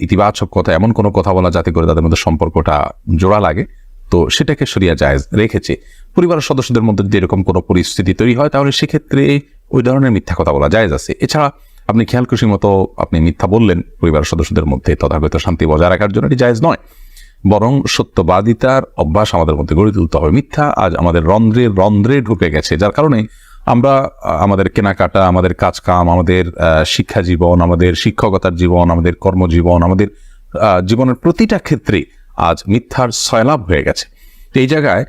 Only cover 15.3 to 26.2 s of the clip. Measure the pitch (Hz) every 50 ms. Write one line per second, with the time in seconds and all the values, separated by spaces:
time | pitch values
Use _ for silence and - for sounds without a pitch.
15.3 | - 80 - 92 85 - 90 78 78 76 85 90 92 85 104 104 95 113 131 147
16.3 | 143 123 123 123 120 113 147 165 127 - - - _ - - - - - - -
17.3 | - _ - 98 104 101 107 120 139 139 - - - - 120 - - - 90 80
18.3 | 90 95 101 113 113 - - 131 131 135 - - _ - 82 76 80 104 107 -
19.3 | - 85 82 78 78 71 73 73 78 80 104 107 104 95 85 78 - 69 80 76
20.3 | 76 139 - - - 156 147 147 - - 104 90 - - 85 87 82 85 80 82
21.3 | 98 110 113 110 107 123 123 113 98 95 92 107 104 101 101 120 139 143 117 101
22.3 | 113 - 92 85 76 78 76 - - 80 98 104 - - 151 160 135 110 107 -
23.3 | - - - - - - - - 123 120 120 139 135 135 135 - - - - 95
24.3 | 85 76 90 101 101 95 95 90 - 113 101 101 95 - 95 82 - 101 95 90
25.3 | 90 90 90 92 87 - 104 90 - - - - 90 90 87 85 85 90